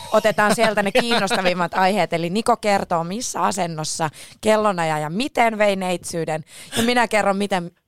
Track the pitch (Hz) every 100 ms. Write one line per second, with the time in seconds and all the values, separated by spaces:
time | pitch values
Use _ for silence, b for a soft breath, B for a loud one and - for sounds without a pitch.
0 | - 220 214 208 208 208 220 208 202 247
1 | 240 233 202 226 180 180 170 - 185 208
2 | 170 170 170 202 233 226 214 196 190 170
3 | 170 208 - - 190 196 170 156 156 -
4 | 160 B B B 214 214 214 180 160 151
5 | 151 180 285 - 233 214 208 190 185 175
6 | - 170 160 160 B B B - 233 247
7 | 226 214 202 196 202 190 170 -